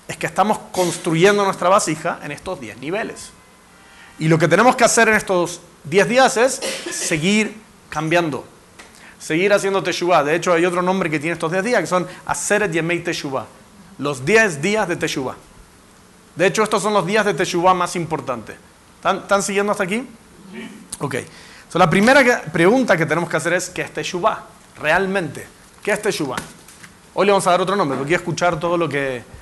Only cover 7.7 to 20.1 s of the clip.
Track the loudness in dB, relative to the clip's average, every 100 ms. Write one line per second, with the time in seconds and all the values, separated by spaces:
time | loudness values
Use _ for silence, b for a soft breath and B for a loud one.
7.7 | -20 -12 -6 0 0 0 -4 -10 -20 -20
8.7 | -20 B B B -16 -4 0 2 2 2
9.7 | -2 -2 -2 2 2 2 0 2 2 2
10.7 | 0 0 0 -2 -2 -4 -4 -2 -2 0
11.7 | 0 0 -2 -4 B -8 -6 -2 0 0
12.7 | -2 -2 -4 -4 -6 -6 -8 -8 -16 -20
13.7 | -20 -20 -8 -6 -4 2 4 4 0 -2
14.7 | 0 -2 -4 -4 -4 -6 -10 -16 -20 -20
15.7 | -20 -20 -20 -20 -20 -16 0 0 2 0
16.7 | 0 0 0 2 2 2 0 -2 2 2
17.7 | 2 0 -4 -6 -6 -6 -8 -10 -18 -20
18.7 | -20 -20 -6 -2 -2 0 0 0 0 0
19.7 | -2 -2 -4 -6